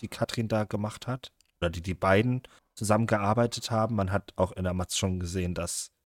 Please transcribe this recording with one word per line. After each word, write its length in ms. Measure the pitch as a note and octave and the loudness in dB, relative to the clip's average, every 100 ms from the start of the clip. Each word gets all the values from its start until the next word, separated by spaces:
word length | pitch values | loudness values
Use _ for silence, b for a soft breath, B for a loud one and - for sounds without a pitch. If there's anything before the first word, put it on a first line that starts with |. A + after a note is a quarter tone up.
die 80 | A2 | -12
Katrin 380 | - - - A2 | -4 -4 -2 0
da 140 | A2 | 0
gemacht 420 | G#2+ G#2 G#2+ - - | 0 -2 -4 -6 -8
hat. 240 | B2+ - - _ _ | -8 -10 -20 _ _
Oder 100 | F2 | -2
die 120 | F2 | -2
die 120 | F2 | -4
beiden 480 | E2+ F#2+ G2 A#2+ B2+ b b _ - G#2 | 0 4 6 4 0 b b _ -8 2
zusammengearbeitet 760 | G#2+ A2+ G#2+ G2+ A2+ A#2+ - - | 4 4 2 2 2 2 0 -2
haben. 260 | A2 A2 G#2+ | 0 0 0
Man 160 | F#2+ | 0
hat 200 | G2 - - | 0 -4 -2
auch 160 | F#2 | -2
in 120 | - | 0
der 100 | F#2 | -2
Matz 220 | F2+ F2+ - | -2 -2 -2
schon 220 | F#2+ F#2 | 0 -2
gesehen, 360 | F2 F#2 F2+ | -2 -2 -2
dass 360 | E2+ E2+ - - _ | -2 -4 -6 -10 _